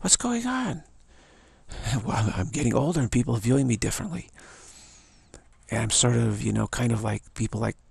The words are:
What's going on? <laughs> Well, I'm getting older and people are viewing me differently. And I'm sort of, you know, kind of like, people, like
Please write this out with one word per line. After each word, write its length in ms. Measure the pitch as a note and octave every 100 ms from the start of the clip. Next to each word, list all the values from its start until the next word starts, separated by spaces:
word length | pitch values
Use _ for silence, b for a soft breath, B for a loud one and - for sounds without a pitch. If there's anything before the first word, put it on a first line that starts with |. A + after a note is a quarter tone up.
What's 140 | - -
going 300 | A#3+ A#3+ A#3+
on? 380 | B3+ B3 D#3 -
<laughs> 1160 | - - - - - - - - - - B2+ G#2+
Well, 280 | - G#2+ -
I'm 140 | F#2
getting 240 | - A#2+
older 260 | A2+ C#3 E3+
and 120 | B2
people 240 | - A#2+ A2
are 40 |
viewing 280 | G#2+ C3 C3+
me 80 | A2+
differently. 540 | - - - E3+ - - B B B B B B B B B B - - -
And 100 | A2
I'm 80 | A2+
sort 260 | - B2+ A#2+
of, 260 | A#2 G#2
you 120 | A2
know, 140 | G#2+ G#2+
kind 240 | - B2
of 120 | A2
like, 300 | G#2+ G#2+ -
people, 260 | - A2+ G#2
like 160 | A2 A2 _